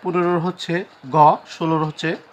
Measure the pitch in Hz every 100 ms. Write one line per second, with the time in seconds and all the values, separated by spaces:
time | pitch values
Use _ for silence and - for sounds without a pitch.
0 | 185 175 175 175 175 175 - 170 202 -
1 | 131 156 147 185 - - 165 160 156 -
2 | 160 - -